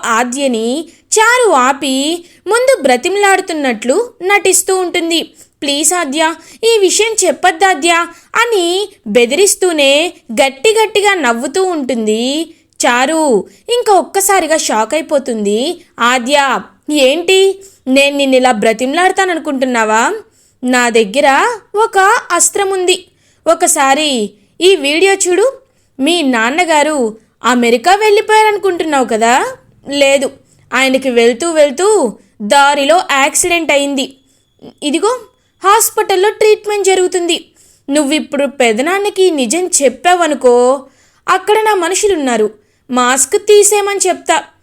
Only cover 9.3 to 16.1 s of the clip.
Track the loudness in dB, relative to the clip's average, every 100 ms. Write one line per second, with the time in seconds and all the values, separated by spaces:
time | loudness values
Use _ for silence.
9.3 | 2 0 2 0 2 2 2 0 -6 -8
10.3 | -2 -2 0 0 2 0 0 0 0 0
11.3 | -2 -4 -2 -2 -2 -4 -4 -2 -2 -2
12.3 | -4 -6 -12 _ -6 -2 0 0 0 0
13.3 | 0 -2 -12 -4 -2 2 2 2 -2 0
14.3 | 0 0 -2 -2 -2 -2 -2 -2 -4 -2
15.3 | -4 -2 -2 -4 -8 _ -4 -2